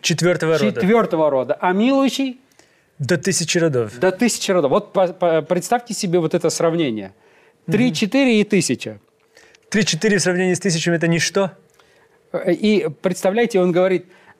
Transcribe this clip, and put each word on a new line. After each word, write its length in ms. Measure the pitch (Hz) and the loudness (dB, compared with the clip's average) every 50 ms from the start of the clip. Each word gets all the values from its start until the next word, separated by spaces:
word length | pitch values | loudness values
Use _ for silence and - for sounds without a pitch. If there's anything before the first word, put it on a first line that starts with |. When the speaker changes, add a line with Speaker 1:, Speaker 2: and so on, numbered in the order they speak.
Speaker 1:
Четвёртого 580 | - - 170 - 160 180 170 160 165 160 160 151 | -4 -4 -2 0 0 0 0 0 0 0 0 2
рода. 140 | - 107 | 0 0
Speaker 2:
четвёртого 580 | - - 185 185 233 233 202 - 175 160 156 147 | 0 0 2 2 4 2 2 2 0 0 2 2
рода, 260 | 139 131 123 135 143 - | 2 0 0 -2 -4 -2
а 120 | - 180 | 0 0
милующий 680 | 185 202 220 262 277 269 269 247 - - 269 262 247 - _ _ _ _ _ _ _ _ _ _ _ - | 2 2 2 2 2 2 2 0 0 -2 -4 -6 -8 -12 _ _ _ _ _ _ _ _ _ _ _ -8
Speaker 1:
До 180 | 139 123 175 | -4 -2 -2
тысячи 420 | - - 196 170 - 165 - - 170 | -2 0 -2 -2 -2 -2 -2 0 0
родов. 400 | 165 160 135 120 113 104 117 123 | 0 2 2 0 -2 -4 -4 -2
Speaker 2:
до 100 | 180 185 | -2 -2
тысячи 400 | 185 - 247 220 - - - - | 0 0 0 -2 0 -2 -2 0
родов. 220 | 185 180 143 131 | 0 2 2 2
Вот 200 | 156 208 - - | 2 0 0 0
по-, 140 | - 202 185 | 0 0 0
по-, 340 | 175 180 - 180 170 160 156 | 0 0 0 0 2 2 0
представьте 520 | 143 - 180 175 175 - 240 240 247 - 202 | 0 0 -2 -2 0 0 -2 -2 -2 -6 -8
себе 240 | - 214 175 170 180 | -6 -2 0 0 0
вот 160 | 160 - 185 | 0 0 0
это 160 | 165 - 156 | 0 0 -2
сравнение. 640 | - - 165 165 165 170 160 131 110 107 95 95 - _ _ _ _ _ _ _ _ _ _ | 0 0 0 0 0 0 -2 -2 -4 -6 -8 -12 -16 _ _ _ _ _ _ _ _ _ _
Speaker 1:
Мгм. 100 | - 180 | -2 0
Speaker 2:
Три, 180 | 214 247 247 156 | 0 0 0 0
четыре 460 | - 220 190 - 277 277 254 226 214 | -2 -2 0 0 2 2 4 4 2
и 40 | 196 | 2
тысяча. 540 | - 208 185 - - 120 110 - 110 107 104 _ _ _ _ _ _ _ - - - - _ _ _ | 2 2 0 0 0 -2 -4 -6 -10 -14 -16 _ _ _ _ _ _ _ -20 -20 -20 -20 _ _ _
Speaker 1:
Три 180 | - 220 196 | -2 0 0
четыре 320 | - 165 156 220 220 208 175 | 0 -2 -2 0 0 0 2
в 20 | |
сравнении 340 | - 185 175 180 185 185 175 | 0 0 0 0 0 0 0
с 60 | 180 | 0
тысячами — 360 | - 196 160 165 - 175 170 | -2 -2 -2 -2 0 0 0
это 100 | 160 175 | 0 0
ничто. 460 | 165 170 165 - - - 196 196 - - - _ _ _ _ _ _ _ _ _ _ _ _ _ _ - - - | 0 0 0 -2 -2 0 -2 -2 -2 -4 -12 _ _ _ _ _ _ _ _ _ _ _ _ _ _ -8 -4 -2
Speaker 2:
И 440 | 180 175 - 220 208 214 180 - 160 143 - | -2 0 0 2 2 2 2 0 -2 -4 -4
представляете, 580 | - 190 180 - - 190 202 233 240 233 - 185 | -4 -4 -2 -2 -2 0 0 0 0 2 2 2
он 100 | 180 180 | 2 2
говорит, 360 | 165 180 185 190 185 175 - - - _ _ - - | 2 2 2 2 0 -2 -4 -10 -20 _ _ -20 -8